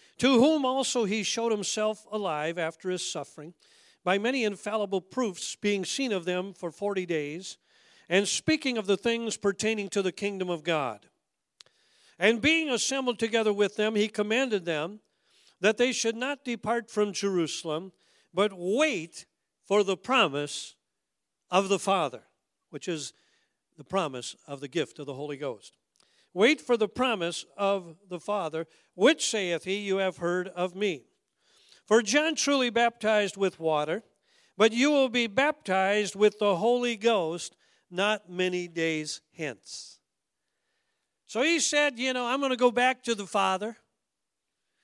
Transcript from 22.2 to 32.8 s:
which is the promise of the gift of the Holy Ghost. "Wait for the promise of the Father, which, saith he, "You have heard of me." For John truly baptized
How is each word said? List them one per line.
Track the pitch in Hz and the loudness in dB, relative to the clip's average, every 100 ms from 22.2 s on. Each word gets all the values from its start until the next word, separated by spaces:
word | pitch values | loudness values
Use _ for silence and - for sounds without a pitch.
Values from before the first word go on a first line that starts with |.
| - _ _ _ _ | -16 _ _ _ _
which | 147 - | -10 -6
is | 160 135 - _ _ _ _ _ - | -6 -8 -16 _ _ _ _ _ -20
the | |
promise | 127 190 160 131 - - - | -6 -4 -2 -6 -12 -14 -14
of | 139 | -12
the | 135 | -6
gift | 160 139 - | -4 -4 -6
of | 143 | -12
the | 131 | -10
Holy | 147 139 | -10 -8
Ghost. | 143 107 - - _ _ _ _ _ | -8 -10 -14 -20 _ _ _ _ _
"Wait | 175 233 302 | 4 4 4
for | - 240 | 2 0
the | 214 | 0
promise | - 254 214 170 170 - - | 0 0 0 -2 -4 -10 -2
of | 196 202 170 160 196 | 0 0 -4 -16 _
the | 180 | -10
Father, | - 208 160 160 165 _ _ | -4 -4 -4 -6 -8 _ _
which, | - 226 320 - | 4 4 4 0
saith | 220 180 170 180 | -2 -2 -2 -2
he, | 202 | -4
"You | 202 190 | 0 0
have | 190 175 | 0 -2
heard | 175 180 180 | -2 -2 -2
of | 175 180 180 | -4 -4 -2
me." | 208 147 - _ _ _ _ _ _ - | -4 -4 -10 _ _ _ _ _ _ -20
For | - 220 | 2 4
John | 208 277 311 311 | 4 2 2 0
truly | 277 277 247 | 2 2 2
baptized | 226 | 2